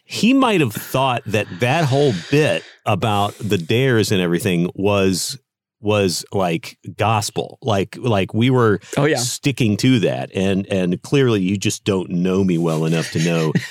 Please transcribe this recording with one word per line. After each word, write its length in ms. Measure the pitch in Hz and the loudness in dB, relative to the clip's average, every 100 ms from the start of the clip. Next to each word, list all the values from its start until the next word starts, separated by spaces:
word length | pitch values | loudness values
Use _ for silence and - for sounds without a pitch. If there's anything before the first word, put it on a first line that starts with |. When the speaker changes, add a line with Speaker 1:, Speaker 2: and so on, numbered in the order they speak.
| _ | _
Speaker 1:
he 280 | - 214 | -2 2
might 280 | 269 254 196 | 4 2 2
have 100 | 131 | 0
thought 480 | - - 135 131 120 - | -2 -6 -2 0 -2 -2
that 220 | 104 101 90 | -4 -4 -2
that 240 | 120 160 | 0 0
whole 300 | 151 135 143 92 - | 2 2 2 0 0
bit 320 | 143 147 82 - - 120 | 2 2 0 -6 -10 -2
about 480 | 101 113 101 101 - | 0 0 0 -2 -4
the 180 | 107 101 | -4 -4
dares 520 | 80 113 135 117 98 | 0 0 2 2 2
and 80 | 98 | 0
everything 480 | 90 85 110 87 87 | 0 0 0 0 -2
was, 640 | - 98 101 95 87 - - _ _ _ _ | -2 0 2 2 0 -4 -10 _ _ _ _
was, 420 | 104 104 98 82 - | -2 2 2 -2 -4
like, 460 | 101 90 82 - - - - | -2 0 -2 -6 -16 -18 -2
gospel, 600 | 104 110 104 - 64 - | 0 0 -2 -6 -8 -8
like, 360 | 123 101 92 - | -2 0 -2 -4
like 340 | 120 101 92 | -2 0 0
we 160 | 110 123 | 0 2
were 300 | 127 113 95 - - | 4 2 2 -2 -2
Speaker 2:
Oh, 80 | |
yeah. 140 | 143 139 | 0 0
Speaker 1:
sticking 580 | 123 - 143 127 117 101 | -2 -2 -4 0 0 2
to 220 | 131 127 | 2 4
that. 320 | 85 64 64 | 2 -2 -6
And, 320 | 95 95 95 98 | -2 0 0 -2
and 340 | 98 90 90 | -2 -2 -2
clearly 400 | - 147 127 107 | -2 2 2 2
you 160 | 92 98 | 0 0
just 260 | 104 - | -2 -2
don't 260 | - 95 90 | -2 -2 -2
know 320 | 87 92 92 95 | -2 0 2 2
me 120 | 85 | 2
well 280 | 85 80 80 | 0 0 0
enough 260 | 82 76 | -2 -2
to 80 | 80 | -2
know 320 | 85 82 80 - - | 0 0 0 -2 -4